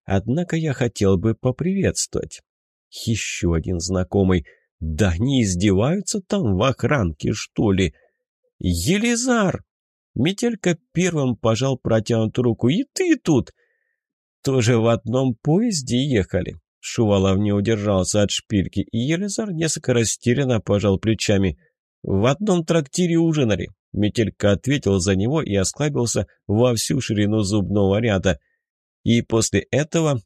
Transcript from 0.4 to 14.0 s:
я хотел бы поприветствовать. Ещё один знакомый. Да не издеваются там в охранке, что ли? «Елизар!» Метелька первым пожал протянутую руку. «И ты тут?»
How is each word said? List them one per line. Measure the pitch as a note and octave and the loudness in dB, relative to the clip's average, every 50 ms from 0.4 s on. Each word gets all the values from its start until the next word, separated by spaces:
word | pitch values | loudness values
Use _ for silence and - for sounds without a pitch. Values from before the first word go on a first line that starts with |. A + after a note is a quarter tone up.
| F3 F3 - | -2 -2 -4
я | E3 D#3+ D#3 B2+ | -4 -2 -4 -2
хотел | - C3+ A#2 - - G#2 F#2+ G2 F#2 | -2 -2 -4 -2 0 2 2 2 4
бы | F#2+ A2+ A2+ | 2 0 -2
поприветствовать. | - - B2+ B2+ - C#3+ F3+ F#3+ G3 E3+ G2 - - - - - - - D#2 - - - _ _ _ _ _ _ _ _ _ | 0 -2 -4 -2 -2 -2 -2 -2 0 0 0 0 -2 -6 -6 -6 -8 -8 -8 -12 -20 -20 _ _ _ _ _ _ _ _ _
Ещё | - - - - A2+ G2 - - - - - F2 E2+ | -18 -10 -4 -4 -4 -4 -4 -8 -8 -4 -2 0 0
один | E2 D#2 - F#2 E2+ | 0 -2 -4 -6 -6
знакомый. | E2 - F#2+ F2+ F2+ - - G2+ G2 F#2 F#2 F2+ C#2+ - _ _ _ _ _ _ | -4 -4 -2 -4 -4 -2 0 2 2 4 2 0 0 -4 _ _ _ _ _ _
Да | E2 D#2+ D#2+ D#2 G#2+ F#2+ E2+ E2 | -8 -8 -2 0 0 0 0 0
не | A2 C3+ C#3 C3 A#2 | -2 0 0 0 0
издеваются | G2 F#2 F2 F#2+ G#2+ F#2+ F#2 G#2+ C#3 E3+ G#3 F#3 - - G#3+ | 0 0 0 2 2 2 2 2 0 0 -2 -4 -6 -8 -8
там | - - - G3+ E3+ A2 F#2+ | -6 -4 -4 -2 0 0 0
в | F2+ G#2+ | 0 0
охранке, | C3+ B2 - - A#2+ D3 C#3 G#2 E2+ D#2 - - A#2+ A2+ | 0 -2 -2 -2 -2 0 0 0 -2 -4 -4 -4 -4 -4
что | - - - _ - A#2+ G#2+ | -4 -8 -10 _ -2 0 0
ли? | G2 F#2 F#2+ E2 - _ _ _ _ _ _ _ _ _ _ _ _ _ | 2 2 0 -2 -2 _ _ _ _ _ _ _ _ _ _ _ _ _
«Елизар!» | - F2+ F2 E2+ E2+ A#2 F#3 G#3 A3 A#3+ A#3+ A#3 A#3+ C4 A#3+ A#3 G#3 F3+ - - - _ _ _ _ _ _ _ _ _ _ | -4 -4 -2 -2 0 0 0 0 0 0 -2 -2 0 0 0 0 0 0 -2 -4 -10 _ _ _ _ _ _ _ _ _ _
Метелька | - B2 E3 G3 - - A#3+ A#3 G3+ - F3+ E3+ - _ _ | -2 -2 -2 -2 0 -2 -2 -2 -2 -2 -2 -2 -2 _ _
первым | _ D#3+ F#3 F3+ E3+ D3+ C#3 C3 A#2+ | _ -2 -2 0 0 0 -2 -2 -2
пожал | - - A2+ A2+ G#2 C3 C3+ C3 B2 | 0 0 0 0 0 0 -2 -2 -2
протянутую | - - A2 A2+ G#2 - A#2+ A2+ A2 A2 - - A#2+ | -2 0 0 0 2 0 0 0 0 0 0 0 0
руку. | B2 A2+ - - A#2+ | 0 0 2 0 0
«И | D3+ G#3+ C#4 - _ | 0 0 -2 -4 _
ты | - F#4 F4 D#4+ B3 | -4 0 0 0 0
тут?» | - - D#3+ B2 F#2 - _ _ _ _ _ _ _ _ _ _ | 2 2 2 2 2 -2 _ _ _ _ _ _ _ _ _ _